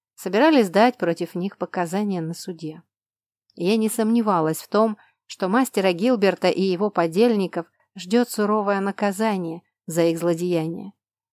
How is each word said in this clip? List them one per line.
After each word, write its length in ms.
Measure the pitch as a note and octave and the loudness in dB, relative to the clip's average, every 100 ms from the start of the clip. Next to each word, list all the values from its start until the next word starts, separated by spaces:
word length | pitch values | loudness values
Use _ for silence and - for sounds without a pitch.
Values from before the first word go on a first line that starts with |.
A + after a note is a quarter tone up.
| _ | _
собирались 560 | - F#3 G3 D#4 D4 G3 | -14 -4 2 4 4 4
дать 260 | F#3+ B3 B3 | 4 2 2
против 380 | E3+ E3 F3 | -2 -2 -4
них 220 | F3+ F#3+ - | -4 -6 -6
показания 600 | F3+ F#3 E3+ F#3+ G#3 F3+ | -8 -6 -4 -4 -2 -4
на 140 | D#3+ | -6
суде. 480 | E3+ - D#3+ D#3 D#3+ _ _ _ _ _ _ _ | -8 -12 -12 -12 -14 _ _ _ _ _ _ _
Я 220 | - F3 A3 | -4 0 2
не 120 | A3 | 0
сомневалась 720 | - A3 A#3 G#3+ F3+ D#3 D#3+ | 0 0 2 2 2 0 -2
в 100 | - | -2
том, 280 | G#3 A3 G#3 _ _ - | 0 0 -2 _ _ -20
что 220 | - F#3 | -6 0
мастера 440 | A3+ C4 - F#3+ | 2 2 2 0
Гилберта 560 | F3 A#3 A#3+ G3 F3+ F#3 | 2 0 2 2 2 0
и 140 | - | 2
его 280 | F#3+ F3 G#3 | 0 0 -2
подельников 760 | F3+ E3+ E3 A#3+ G#3+ F3+ F3 E3+ _ _ F#3+ | 0 0 2 2 2 -2 -4 -10 _ _ -18
ждет 340 | F3 A#3 A#3+ | 0 0 0
суровое 500 | - G#3 G#3+ G3+ G3 | 0 0 0 0 0
наказание 840 | G3 G3 G3+ F#3+ A3+ G3 E3 E3+ - _ - | -2 -2 -2 0 -2 -2 -4 -8 -16 _ -6
за 180 | E3 | 0
их 140 | E3+ E3 | 2 2
злодеяния, 760 | E3+ E3 F3+ E3+ D#3+ F#3 G3+ - _ _ _ | 0 0 0 -2 -2 -6 -12 -18 _ _ _